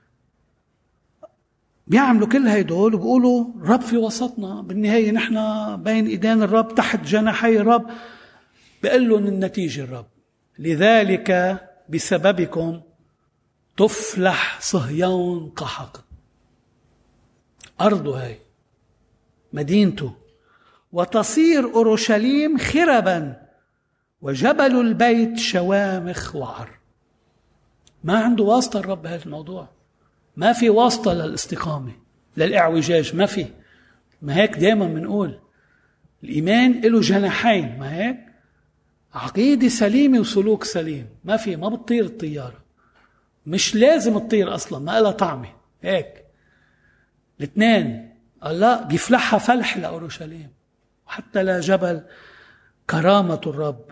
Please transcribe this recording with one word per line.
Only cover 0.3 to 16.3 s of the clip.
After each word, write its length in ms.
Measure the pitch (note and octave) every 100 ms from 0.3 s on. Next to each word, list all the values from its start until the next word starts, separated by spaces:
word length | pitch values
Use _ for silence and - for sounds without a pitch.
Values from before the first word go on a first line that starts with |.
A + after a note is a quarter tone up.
| _ _ _ _ _ _ _ _ _ - _ _ _ _ _ -
بيعملوا 420 | G#3 C4+ A3+ G#3+
كل 200 | C4+ B3
هيدول 460 | G#3 D#3+ E3+ G#3+
وبيقولوا: 520 | G#3+ A3 B3+ B3 B3 A#3+ -
"رب 180 | D#3+ B3
في 160 | - A#3
وسطنا، 640 | A3 - B3 A#3 F#3+ G#3
بالنهاية 480 | F3+ F#3+ G#3 A3+ G#3+
نحن 260 | A3+ - A3 G#3+ G#3+ G#3+ G3+
بين 300 | F3+ A3 G#3+
إيدين 360 | G#3 G#3+ A3+
الرب، 320 | G#3 A3 A3+
تحت 300 | A#3 - G#3+
جناحي 520 | D3 G#3+ A3 - A#3 A3
الرب". 340 | G#3 A#3 A#3 - - - - _ _ _ _ _
بيقول 260 | - B3+ A#3+
لهم 180 | G#3 G3+
النتيجة 580 | F#3+ F#3+ G3 E3+ C3
الرب: 220 | C3 B2 A2+ _ _ _ _ _
"لذلك 1040 | D#3 D#3 G3+ A3+ G3+ F#3+ - F3+ F3+ F#3+ - _ _
بسببكم 920 | D#3 - F3+ F3+ F#3 E3+ E3 E3 E3 - _ _ _ _ _ _ _ _ -
تفلح 840 | G#3+ - - G3 F#3 D#3+ - -
صهيون 880 | - F#3 B2 D3+ F3+ F#3 F3+ F3 D#3+
قحط". 540 | - D3 - C3 - _ - _